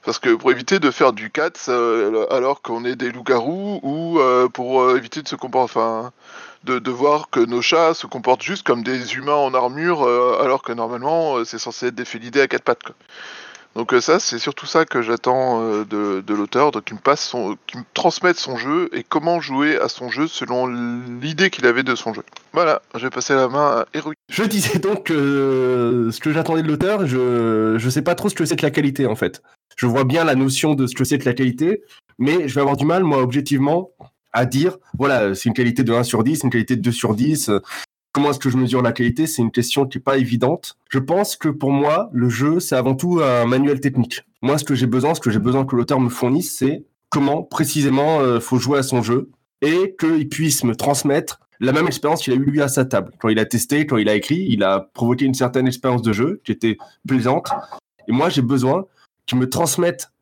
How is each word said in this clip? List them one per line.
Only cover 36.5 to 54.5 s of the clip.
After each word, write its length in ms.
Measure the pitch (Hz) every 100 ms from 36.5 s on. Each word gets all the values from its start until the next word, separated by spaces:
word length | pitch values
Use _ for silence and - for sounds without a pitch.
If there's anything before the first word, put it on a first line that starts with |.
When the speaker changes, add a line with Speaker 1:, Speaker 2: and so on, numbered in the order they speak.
Speaker 2:
qualité 240 | 117 107 123
de 60 |
deux 100 | 110
sur 240 | 113 110 107
dix, 320 | 139 151 -
euh, 120 | 101 - - - _ _
comment 180 | 139 147
est-ce 80 | 135
que 100 | 135
je 80 | 127
mesure 240 | 123 127
la 100 | 120
qualité ? 340 | 117 117 120 160
C'est 160 | -
une 100 | 113
question 340 | 123 117 - 135
qui 140 | 131
est 20 |
pas 160 | 135 135
évidente. 600 | 127 117 123 165 - - _
Je 100 | 135
pense 380 | 135 175 208 -
que 100 | 160
pour 240 | 151 135
moi, 380 | 139 147 160 226
le 160 | 127 123
jeu, 320 | 113 143 170
c'est 160 | 175 131
avant 180 | 127
tout 280 | 135 175 175
un 240 | 143 123 117
manuel 340 | 131 143 139
technique. 440 | 139 131 117 - _ _
Moi, 160 | 123 147
ce 80 | 151
que 100 | 131
j'ai 100 | 123
besoin, 300 | 123 143 165
ce 60 |
que 100 | 127
j'ai 80 | 107
besoin 260 | 110 131 135
que 120 | 123
l'auteur 240 | 120 139
me 80 | 123
fournisse, 480 | 123 123 143 - -
c'est 260 | 131 151 - _ _
comment 320 | 147 139 151
précisément, 800 | 170 - 151 156 139 135 147 156
euh, 220 | 131 120
faut 160 | - 127
jouer 220 | 117 143
à 40 |
son 180 | 131 127
jeu 280 | 110 127 - _ _ _
et 340 | 143 170 190 190
qu'il 300 | 160 160 143
puisse 380 | 147 160 131 120
me 100 | 110
transmettre 640 | 143 139 143 143 160 - _ _
la 100 | 123
même 160 | 147 175
expérience 340 | 127 147 160
qu'il 120 | -
a 20 | 127
eue 80 |
lui 180 | 139 147
à 60 | 139
sa 160 | 131
table. 300 | 131 196 185 _
Quand 80 | 110
il 100 | 110
a 60 | 107
testé, 420 | 117 - 147 151
quand 80 | 117
il 140 | 104
a 60 | 104
écrit, 300 | - 165
il 140 | 190